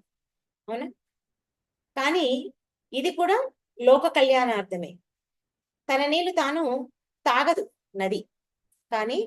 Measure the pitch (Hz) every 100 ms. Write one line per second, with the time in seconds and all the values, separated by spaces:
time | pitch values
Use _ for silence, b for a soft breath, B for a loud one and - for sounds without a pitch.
0 | _ _ _ _ _ _ - 233 277 -
1 | _ _ _ _ _ _ _ _ _ -
2 | 277 349 269 254 370 - _ _ _ 254
3 | 302 302 349 427 539 - _ - 240 269
4 | 320 311 269 262 254 214 190 180 160 180
5 | _ _ _ _ _ _ _ _ - 269
6 | 285 320 359 359 277 311 294 262 254 _
7 | _ _ 285 247 285 339 - _ _ 196
8 | 190 202 - _ _ _ _ _ _ 220
9 | 220 294